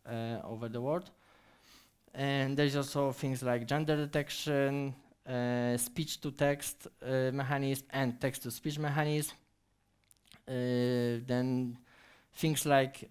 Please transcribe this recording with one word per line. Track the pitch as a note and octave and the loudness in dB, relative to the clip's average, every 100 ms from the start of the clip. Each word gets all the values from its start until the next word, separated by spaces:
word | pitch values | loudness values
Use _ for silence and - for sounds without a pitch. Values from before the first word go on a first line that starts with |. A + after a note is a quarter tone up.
| - | -10
uh, | A#2 A2+ A#2 | -6 -6 -6
over | - A2 A#2 | -8 -8 -6
the | A#2+ | -4
world. | B2+ E3 - - _ - - - - - - _ _ | -2 -4 -6 -16 _ -20 -20 -20 -20 -20 -20 _ _
And | C3 C#3 C#3 C3+ C#3 | -4 0 2 2 2
there's | D3 C#3+ | 2 2
also | C#3 C#3+ C#3 | -2 0 0
things | B2+ C#3 B2+ | 0 -2 -2
like | B2+ A#2+ A#2 | 0 0 0
gender | C#3+ D#3 D3+ | 0 2 0
detection, | C#3+ D3+ C#3+ - D3+ C#3+ C#3 C#3+ C#3 B2+ - _ - | 0 -2 -2 -4 0 2 2 0 -2 -6 -14 _ -6
uh, | B2 B2 B2 A#2+ A#2+ | -2 0 2 2 0
speech-to-text, | - - D#3 - D3 C3+ C#3+ C#3+ - - - - | -2 -4 -4 -4 -6 0 2 2 -4 -10 -14 -12
uh, | B2+ C3 C3 | -2 2 2
mechanism, | C3+ C3+ C#3 C#3 C3+ - | 0 0 0 0 -2 -2
and | C3+ B2+ A#2 | -2 0 0
text-to-speech | C#3 - B2 - D#3 D3 | -2 -2 -6 -6 -6 -2
mechanism. | D3+ C#3+ D3+ D3+ D3 - _ _ _ _ _ _ _ _ _ - - | 0 2 2 0 -2 -8 _ _ _ _ _ _ _ _ _ -20 -6
Uh, | B2+ B2 B2 B2 B2 A#2+ A#2 B2+ | -2 2 2 4 4 2 0 0
then | B2 B2+ B2+ B2 A#2+ - - - - _ - | 0 2 2 0 -4 -14 -20 -20 -20 _ -2
things | D#3+ C#3+ D3+ | 0 2 4
like, | C#3 C3 - - | 6 4 0 -16